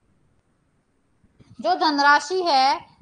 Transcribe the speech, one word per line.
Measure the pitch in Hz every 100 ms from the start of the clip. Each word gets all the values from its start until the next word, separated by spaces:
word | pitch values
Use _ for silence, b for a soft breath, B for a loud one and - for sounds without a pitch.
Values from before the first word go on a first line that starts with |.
| _ _ _ _ _ _ _ _ _ _ _ _ _ _ _ -
जो | 302 359
धनराशि | 330 285 285 294 294 370
है | 349 277 262 330 - _